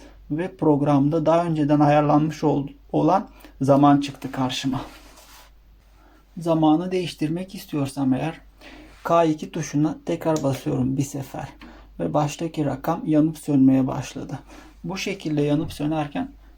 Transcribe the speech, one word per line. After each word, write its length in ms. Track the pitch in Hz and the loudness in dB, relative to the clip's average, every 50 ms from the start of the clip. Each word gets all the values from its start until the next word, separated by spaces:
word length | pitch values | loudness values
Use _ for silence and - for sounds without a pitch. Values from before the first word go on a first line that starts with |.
| - - - - - - | -20 -20 -20 -20 -10 -8
ve 260 | 147 156 175 185 - | -6 -6 -6 -8 -6
programda 680 | - 170 156 147 139 147 147 143 139 139 147 160 165 151 | 0 2 2 2 4 2 2 4 4 4 2 2 2 2
daha 200 | 156 160 170 175 | 4 4 4 2
önceden 340 | 170 160 156 147 139 151 147 | 0 0 0 2 2 4 4
ayarlanmış 640 | 147 147 147 151 147 147 147 151 151 160 - - - | 4 6 6 4 4 4 2 2 2 0 -2 -2 0
ol-, 260 | 147 139 143 139 - - - - - | 0 0 0 -2 -6 -12 -18 -12 -4
olan 380 | - 156 139 160 180 202 214 - - - - - - - | -2 0 2 2 2 2 0 -4 -14 -20 -20 -20 -8 -4
zaman 400 | 135 131 139 139 147 143 143 139 | 2 4 6 6 8 6 6 4
çıktı 300 | 139 139 - - - 135 | 2 -4 -8 -10 -12 -10
karşıma. 500 | - 135 131 123 - - - 135 - 127 - - - - - - - - - - - - - - - - _ _ - _ _ _ _ _ _ _ _ _ _ _ _ | -4 -4 -4 -4 -4 -4 -4 -4 -4 -4 -8 -12 -18 -20 -20 -20 -20 -20 -20 -20 -20 -20 -20 -20 -20 -20 _ _ -20 _ _ _ _ _ _ _ _ _ _ _ _
Zamanı 540 | 180 160 165 165 160 156 156 156 160 180 185 | -8 -2 0 2 4 4 4 4 2 2 -2
değiştirmek 640 | 185 185 175 147 - - 160 151 165 175 190 190 - | -4 -4 -4 -4 -6 -6 -4 -4 -4 -6 -8 -10 -12
istiyorsam 580 | 180 - - - 147 139 135 - 139 139 127 131 | -16 -14 -8 -4 -4 -4 -4 -4 -2 0 0 0
eğer 280 | 131 147 160 160 - - - _ _ - - - - - - - - - | 0 -2 -6 -8 -10 -18 -20 _ _ -20 -20 -20 -20 -20 -20 -20 -14 -2
K 220 | - 170 170 170 | 2 2 4 4
iki 260 | 160 156 156 - - | 2 0 -2 -6 -8
tuşuna 460 | - 175 151 - - 143 151 160 - - - | -8 -8 -8 -2 0 0 0 0 -2 -6 -6
tekrar 380 | - 170 165 - 165 156 156 143 | -6 -6 -2 -2 -2 -2 0 0
basıyorum 540 | - 131 - - 151 139 135 123 131 135 | -2 -4 -2 -4 -4 -2 -2 -2 -2 -2
bir 60 | 135 139 | -2 -4
sefer 440 | - - 139 131 - - 151 139 - - - - - - - - - - - | -4 -6 -12 -12 -10 -12 -12 -12 -14 -16 -20 -20 -20 -20 -20 -20 -20 -10 -8
ve 140 | 170 160 156 | -8 -2 0
baştaki 520 | 151 147 147 - - 165 165 - 156 151 | -2 -2 -2 -4 -6 -8 -8 -4 -4 -2
rakam 360 | 139 135 131 - - 160 - - | -2 -4 -4 -4 -4 -4 -4 -2
yanıp 320 | - 156 151 151 160 160 | 2 2 2 2 2 -2
sönmeye 500 | - - - 143 135 131 135 131 135 131 | -6 -4 0 2 4 6 6 6 4 2
başladı. 520 | 135 131 131 131 - - 131 135 - 147 135 - - - - - - - - - | 0 -4 -6 -8 -10 -12 -12 -12 -10 -12 -14 -14 -18 -20 -20 -20 -20 -20 -14 -12
Bu 140 | 165 190 | -10 -10
şekilde 440 | 190 - 208 190 196 - 160 151 147 | -8 -6 -8 -8 -6 -6 -4 -2 0
yanıp 320 | 147 147 147 147 - - - | 0 2 0 0 0 -4 -6
sönerken 580 | - 147 151 160 156 147 143 - 139 131 - - - - - - | -6 -4 -2 -2 -2 -4 -4 -6 -8 -8 -8 -10 -18 -20 -20 -20